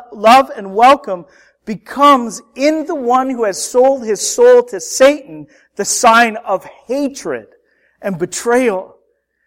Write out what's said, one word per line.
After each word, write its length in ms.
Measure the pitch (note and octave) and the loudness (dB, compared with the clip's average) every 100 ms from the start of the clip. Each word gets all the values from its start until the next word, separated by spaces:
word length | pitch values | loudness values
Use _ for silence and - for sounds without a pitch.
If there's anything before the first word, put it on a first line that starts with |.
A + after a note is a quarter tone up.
| B3 | 0
love 360 | G#3 G#3+ C4 C4+ C#4 | 0 4 6 4 -6
and 180 | G3 | -8
welcome 520 | G3 B3 C#4+ - F#3 E3+ _ _ _ - | 2 4 4 0 -10 -12 _ _ _ -12
becomes 760 | G3+ - B3 C#4+ C4+ A#3 - - - | -12 -10 0 4 4 0 -12 -16 -4
in 300 | D4 D#4 D4+ | -2 -2 -4
the 100 | D#4+ | -6
one 340 | A#3+ B3+ C4 | 0 0 0
who 140 | A#3+ | -2
has 180 | G#3+ F#3 | -4 -4
sold 440 | - B3+ C4 C4+ A3 | -2 2 2 2 -4
his 200 | G3+ - | -6 -4
soul 380 | - A#3+ B3 | 2 4 4
to 160 | A#3+ F#3+ | 0 -6
Satan, 680 | - - C4+ D4 E3+ D#3 D3 _ _ - | -8 2 2 2 -6 -18 -18 _ _ -10
the 100 | G3 | -8
sign 520 | - A#3+ A3+ A#3 G#3+ | 0 2 4 2 -2
of 260 | - F#3 | -6 -6
hatred 840 | - - - C4+ C#4+ C#4 F3 B2 G#2 _ _ _ _ _ | -6 -18 -8 -6 -6 -6 -10 -10 -12 _ _ _ _ _
and 160 | G3+ E3+ | -10 -8
betrayal. 800 | F3 - A#3+ A#3+ B3 F#3 - _ _ _ _ _ | -8 -6 -2 0 0 -4 -8 _ _ _ _ _